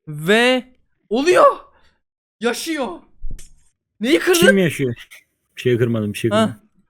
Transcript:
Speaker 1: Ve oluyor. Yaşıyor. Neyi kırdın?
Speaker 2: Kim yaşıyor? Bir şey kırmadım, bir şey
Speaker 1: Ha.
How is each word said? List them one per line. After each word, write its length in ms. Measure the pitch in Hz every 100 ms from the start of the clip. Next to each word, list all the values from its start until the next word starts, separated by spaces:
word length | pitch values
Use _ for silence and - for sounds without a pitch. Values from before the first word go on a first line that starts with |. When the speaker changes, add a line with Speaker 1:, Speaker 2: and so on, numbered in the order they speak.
| -
Speaker 1:
Ve 580 | 151 156 220 247 254 247 _ _ _ _
oluyor. 360 | 220 302 359 571 - - _ _ _ _ _ _ _
Yaşıyor. 460 | 226 240 - 311 233 320 - _ - - - _ _ _ _ _
Neyi 200 | 226 330
kırdın? 280 | - 359 -
Speaker 2:
Kim 100 | 196
yaşıyor? 360 | 170 - 131 117 - - _ _ _ -
Bir 60 |
şey 160 | 127 117
kırmadım, 360 | 120 117 104
bir 40 | 101
şey 140 | 117
Speaker 1:
Ha. 280 | 107 214 - _ _